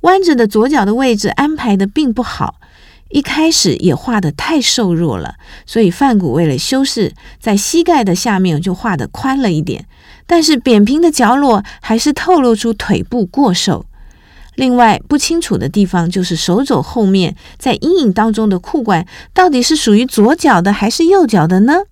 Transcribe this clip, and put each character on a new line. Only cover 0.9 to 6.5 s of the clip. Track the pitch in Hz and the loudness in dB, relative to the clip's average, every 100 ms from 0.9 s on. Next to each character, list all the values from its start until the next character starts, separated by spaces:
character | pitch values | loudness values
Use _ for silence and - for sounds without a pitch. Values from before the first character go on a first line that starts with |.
位 | 226 269 220 | 0 0 0
置 | 165 | -2
安 | - 294 302 | -2 -2 -2
排 | 254 196 | -2 0
得 | |
并 | 196 247 294 | 0 -2 -2
不 | 220 | -2
好， | 240 - - - - _ - - - | -6 -6 -8 -8 -20 _ -20 -20 -6
一 | 285 | -4
开 | - 294 320 | -4 -2 0
始 | 320 - 131 | 0 0 0
也 | 180 | 0
画 | 147 - 226 | -2 -2 -2
得 | 175 | -4
太 | 139 - 311 | -6 -4 -2
瘦 | 233 - 208 | -2 -2 -2
弱 | 165 170 98 | 0 -2 -4
了， | 67 - - - - | -8 -14 -20 -20 -8
所 | 226 | 0
以 | 208 | 0
梵 | 175 277 220 | 2 0 2
谷 | 175 | 0
为 | 127 | 0
了 | 165 | 0